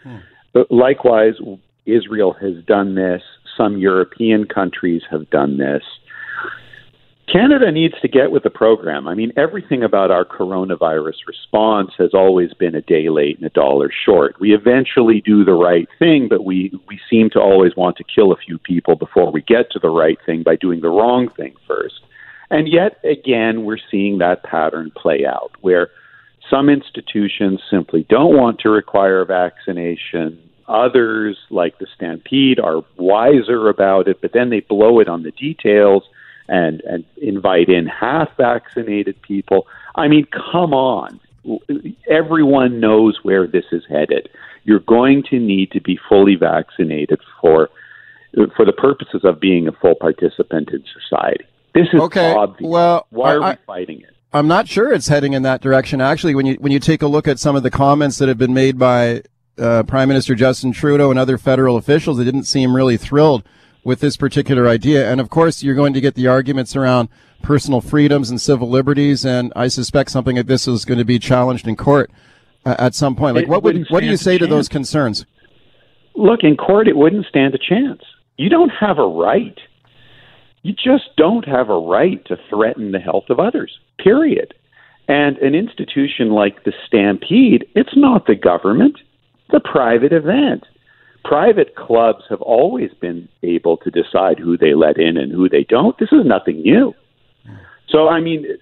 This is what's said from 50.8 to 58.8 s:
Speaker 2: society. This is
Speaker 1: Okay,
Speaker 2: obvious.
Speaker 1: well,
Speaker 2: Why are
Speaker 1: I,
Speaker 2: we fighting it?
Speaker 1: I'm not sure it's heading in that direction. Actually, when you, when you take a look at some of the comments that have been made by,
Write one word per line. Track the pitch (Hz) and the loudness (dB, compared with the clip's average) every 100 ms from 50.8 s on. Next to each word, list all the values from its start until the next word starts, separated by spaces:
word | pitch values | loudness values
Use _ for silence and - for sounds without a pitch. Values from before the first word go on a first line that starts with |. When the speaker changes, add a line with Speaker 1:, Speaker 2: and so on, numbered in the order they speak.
| - - | -12 -18
Speaker 2:
society. | - - - - - _ _ 165 | -6 -4 -2 -6 -8 _ _ 0
This | 170 | 2
is | 165 | 2
Speaker 1:
Okay, | 165 190 165 | 0 0 0
Speaker 2:
obvious. | 107 101 95 165 | 0 -2 -4 -4
Speaker 1:
well, | 170 170 170 - | 0 2 0 -4
Speaker 2:
Why | 113 131 147 | -4 -2 -2
are | |
Speaker 1:
I, | 180 | -4
Speaker 2:
we | - - | -6 -12
fighting | 92 90 76 | -12 -12 -14
it? | - _ _ | -20 _ _
Speaker 1:
I'm | 147 151 | -2 0
not | 185 208 | 0 -2
sure | 196 262 | -2 0
it's | 190 131 | 0 0
heading | 147 139 | -2 -2
in | 135 | -2
that | 131 131 | -2 -2
direction. | 135 131 - 135 | 0 0 0 -2
Actually, | 135 160 170 135 | -2 -2 -2 0
when | 135 | -2
you, | 135 | -2
when | 139 | -2
you | 139 | 0
take | 156 156 | 0 0
a | 147 | 0
look | 147 147 | -2 -2
at | 131 | -2
some | 147 139 | -2 0
of | |
the | 123 | -2
comments | 139 139 143 143 123 | 0 2 2 0 0
that | 135 | -2
have | 117 | 0
been | 127 | 0
made | 131 135 | 2 0
by, | 127 | 2